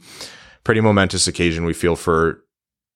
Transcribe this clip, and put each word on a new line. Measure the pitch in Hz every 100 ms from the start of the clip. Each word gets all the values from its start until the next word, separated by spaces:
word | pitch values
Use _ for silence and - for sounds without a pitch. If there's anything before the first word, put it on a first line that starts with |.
| - - - - - _
pretty | - 110
momentous | 110 101 92 92 -
occasion | 85 87 82 85
we |
feel | 80 87 80
for | - 82 80 78 _ _ _ _ _